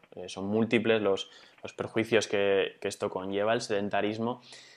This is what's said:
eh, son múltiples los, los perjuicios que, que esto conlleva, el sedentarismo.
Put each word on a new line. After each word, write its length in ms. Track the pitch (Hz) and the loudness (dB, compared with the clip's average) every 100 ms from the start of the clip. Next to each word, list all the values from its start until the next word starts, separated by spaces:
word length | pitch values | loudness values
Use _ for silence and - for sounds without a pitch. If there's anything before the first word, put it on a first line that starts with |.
| - | -18
eh, 160 | - 90 | -16 -12
son 160 | - 98 | -8 -2
múltiples 560 | 107 113 117 107 113 | 0 2 2 2 2
los, 280 | 101 95 - - - _ | 2 0 -2 -16 -20 _
los 120 | - | -12
perjuicios 540 | - 123 - 113 110 104 | -8 -4 -2 2 2 4
que, 500 | 104 101 98 90 - | 2 4 4 2 -2
que 80 | 98 | -8
esto 220 | - 101 | -4 -4
conlleva, 420 | 92 92 98 104 | -4 -4 -2 0
el 80 | 117 | 0
sedentarismo. 800 | 123 101 101 101 104 110 113 123 - - - | 0 -2 0 0 -2 -2 -4 -6 -12 -20 -20